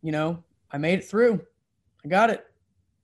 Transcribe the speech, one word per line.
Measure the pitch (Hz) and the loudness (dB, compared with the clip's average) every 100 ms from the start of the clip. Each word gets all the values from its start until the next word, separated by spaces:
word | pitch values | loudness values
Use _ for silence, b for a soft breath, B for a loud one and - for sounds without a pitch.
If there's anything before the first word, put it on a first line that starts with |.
you | 160 | -6
know, | 151 160 170 _ _ _ | -2 -2 -4 _ _ _
I | 143 | -4
made | 156 185 | 0 -2
it | |
through. | - 208 240 185 - _ _ _ _ _ | -2 2 2 2 -6 _ _ _ _ _
I | 151 | -2
got | 185 226 | 2 2
it. | 202 - _ _ _ _ _ | 0 -10 _ _ _ _ _